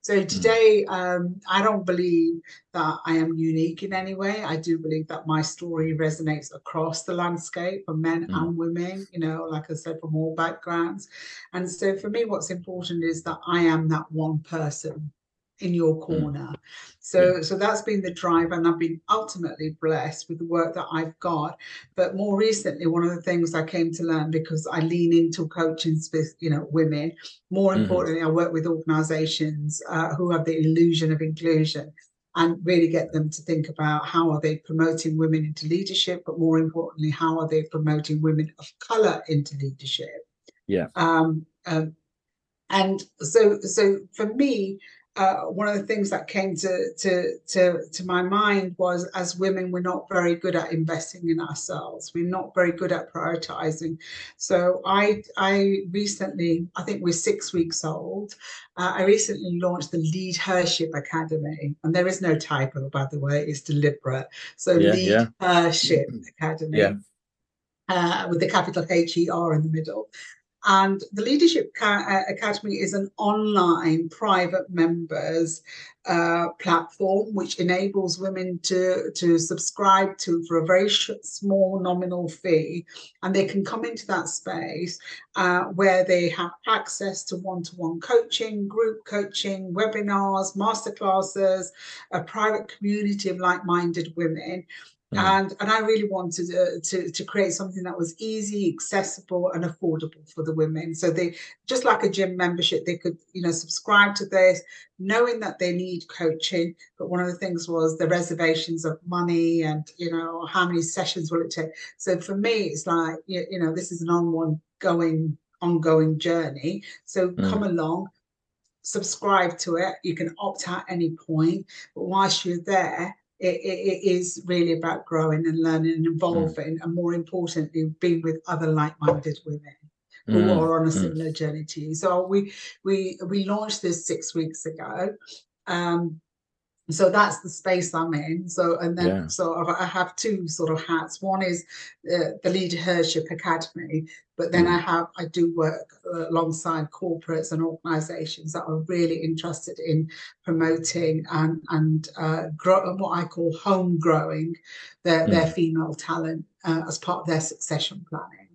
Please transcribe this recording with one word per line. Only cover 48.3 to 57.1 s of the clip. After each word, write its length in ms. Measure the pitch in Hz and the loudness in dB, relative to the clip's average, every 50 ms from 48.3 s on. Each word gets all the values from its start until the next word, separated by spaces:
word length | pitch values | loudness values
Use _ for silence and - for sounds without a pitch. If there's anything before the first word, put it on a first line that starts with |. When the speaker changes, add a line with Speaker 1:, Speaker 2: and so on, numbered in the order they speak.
| 196 208 214 208 - 196 185 185 175 - | 2 4 4 4 4 4 2 0 -2 0
Speaker 1:
was, 280 | 185 180 175 175 175 180 - | 0 2 2 0 -2 -4 -4
as 220 | 190 180 175 - | -4 -4 -4 -2
women, 340 | 180 190 190 190 185 185 180 | -2 0 0 0 0 -2 -2
we're 120 | 180 180 | -2 -2
not 260 | 180 180 180 - - - | -2 -2 -2 -4 -6 -2
very 280 | 196 185 175 175 170 | 0 2 2 2 2
good 200 | 170 - 185 175 | 2 0 0 0
at 160 | 170 165 165 | 0 -2 0
investing 560 | 165 165 160 160 165 160 - - - 180 175 165 | -2 0 0 0 -2 -4 -6 -8 -12 -6 -2 0
in 80 | 165 160 | 0 0
ourselves. 760 | 170 160 156 - - - 180 156 123 117 113 113 - - - | -2 -6 -8 -10 -8 -8 -8 -8 -8 -10 -12 -14 -14 -8 -4
We're 140 | 170 170 175 | -4 -2 -2
not 260 | 185 190 180 - - | -2 -4 -6 -4 2
very 160 | 185 180 175 | 2 2 2
good 220 | 170 170 185 175 175 | 2 -2 -2 -2 -2
at 180 | 170 - - | -2 -4 -8
prioritizing. 840 | _ 170 165 165 170 165 - - - - 165 156 156 - 165 160 165 160 - - - - - - - _ | _ -6 -4 -2 -4 -4 -6 -8 -8 -4 -4 -4 -4 -4 -6 -8 -8 -8 -12 -18 -16 -16 -16 -18 -12 _
So 440 | - - 190 180 175 180 185 185 - | -4 2 2 4 4 4 2 2 2
I, 360 | 147 196 196 208 208 208 208 - - - | 2 2 4 4 4 2 0 -2 -10 -4
I 460 | - 190 190 196 196 196 196 196 196 196 180 | 0 2 2 4 4 4 4 2 0 -2 -4
recently, 720 | 175 202 208 202 202 - 190 190 - 190 170 170 165 170 175 - _ 202 | -4 -2 -2 -2 -4 -4 -6 -6 -4 -2 0 0 2 0 -2 -6 _ -8
I 60 | 175 | -6
think 200 | - 202 196 185 | -4 -4 -2 0
we're 80 | 175 | 0